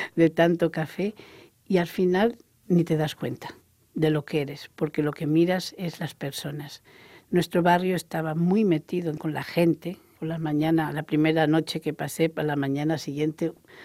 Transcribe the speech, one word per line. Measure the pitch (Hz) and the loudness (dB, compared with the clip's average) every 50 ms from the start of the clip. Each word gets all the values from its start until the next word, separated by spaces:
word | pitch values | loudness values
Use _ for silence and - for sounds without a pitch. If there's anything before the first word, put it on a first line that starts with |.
| - - - | -8 -6 2
de | 170 165 160 | 4 4 4
tanto | 165 - 165 170 175 170 170 165 | 6 4 4 4 4 2 2 0
café. | 165 165 156 - - - 180 208 226 - - - - - - - _ _ _ | 0 -2 -6 -6 -6 -6 -6 -6 -6 -10 -18 -20 -20 -20 -20 -20 _ _ _
Y | - 190 180 | 0 0 0
al | 175 165 | 0 0
final | - - 185 180 180 185 214 233 240 - _ _ _ _ _ - | -2 0 0 2 4 4 2 0 0 -4 _ _ _ _ _ 2
ni | 185 170 160 | 2 2 4
te | - 160 151 | 2 0 0
das | 156 147 - | 0 -4 -4
cuenta | - - 123 123 - - - - - _ _ _ _ _ _ - | -6 -8 -8 -8 -8 -12 -18 -18 -18 _ _ _ _ _ _ -4
de | - 156 156 | 0 0 2
lo | 151 151 147 | 2 0 -2
que | - - 156 | -2 -4 -4
eres, | 143 139 143 143 - - _ | -4 -4 -8 -14 -16 -18 _
porque | - 160 151 - - 147 | -6 -6 -4 -2 -2 -2
lo | 151 147 | -2 -2
que | - 165 | -4 -2
miras | 147 151 165 170 175 180 185 - - - - | 0 4 4 4 4 2 -2 -4 -8 -10 -8
es | 190 170 - - | -8 -8 -8 -6
las | 170 143 - | -10 -10 -8
personas. | - 151 139 135 - - 143 143 147 151 147 - - _ _ - - - - - - _ - | -8 -10 -8 -8 -8 -10 -10 -10 -10 -12 -14 -16 -20 _ _ -20 -20 -20 -20 -20 -20 _ 0
Nuestro | - 180 170 - - 180 170 | 0 0 0 2 0 2 4
barrio | 180 175 175 185 185 185 | 4 4 4 4 0 -2
estaba | 165 - - - 165 160 160 156 | -2 -4 -6 -6 -4 -4 -2 -2
muy | 165 170 175 190 220 220 | 0 2 2 4 4 4
metido | 190 165 151 - - - 180 175 165 147 151 | 4 2 2 0 -4 -6 -4 -4 -4 -6 -4
con | - 160 147 | -4 -6 -4
la | 139 143 | -6 -8
gente. | - - 170 175 170 156 156 - 175 196 - _ _ _ - | -4 2 2 4 4 4 0 -2 -12 -12 -12 _ _ _ -10
Por | 160 160 | -8 -6
la | 165 160 | -6 -4
mañana, | 160 151 147 147 151 160 165 160 156 147 143 | -4 -2 0 0 2 2 2 2 2 0 -4
la | 147 147 | -6 -6
primera | - 156 151 156 160 160 165 160 | -2 0 2 2 2 4 2 4
noche | 147 156 160 156 - - 160 | 4 4 2 2 0 -6 -6
que | - 156 147 | -6 -6 -6
pasé, | - 147 143 - - 165 160 | -6 -8 -8 -2 0 0 0
por | 160 156 151 | 0 -2 -2
la | 151 147 | -2 0
mañana | 143 139 135 139 143 147 156 160 151 | -2 -2 -2 -2 -2 0 -2 -2 -2
siguiente, | - 151 139 143 151 160 156 - 170 160 - _ _ _ - - | -4 -8 -4 -2 -2 -2 -2 -2 -4 -4 -6 _ _ _ -20 -20